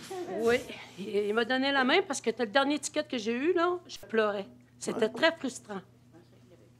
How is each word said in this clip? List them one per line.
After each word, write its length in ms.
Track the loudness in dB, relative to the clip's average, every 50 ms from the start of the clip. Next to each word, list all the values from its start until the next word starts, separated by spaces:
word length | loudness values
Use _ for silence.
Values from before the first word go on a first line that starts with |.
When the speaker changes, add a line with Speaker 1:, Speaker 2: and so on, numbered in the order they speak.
| -14 -10 -8 -8 -6 -6 -4 0
Speaker 1:
Oui, 140 | 2 2 2 2 0 -6 -12 -14 -16 -16 -14
il, 100 | -12 -8 -2 -2 0 0
il 60 | 2 2
m'a 100 | 0 2
donné 260 | 2 2 2 2 2
la 120 | 2 4 4
main 160 | 4 4 4 2
parce 120 | 0 -4 -2
que 100 | -2 -2 -2 0
le 80 | -2
dernier 320 | 2 4 4 4 4 2 -2
ticket 240 | -4 -2 -2 -2 -2
que 160 | -2 -4 -4
j'ai 140 | -2 -2 -2
eu, 200 | 0 0 2 2
là, 240 | 2 2 2 0 -4 -6
je 100 | -12 -16 -16
pleurais. 480 | -8 -2 0 2 2 2 0 -4 -8 -10 -16 -20 -20 _ -18 -10
C'était 260 | -8 -6 -2 0 0
Speaker 2:
Ouais. 40 | 0
Speaker 1:
très 220 | 2 2 2 2 2
frustrant. 460 | 0 -4 -8 -8 -8 -12 -12 -12 -12 -12 -16 -20 _ -20 -20 -20 -20 -20 -20 -20 -20 -20 -20 -20 -20 -20 -20 -20 -20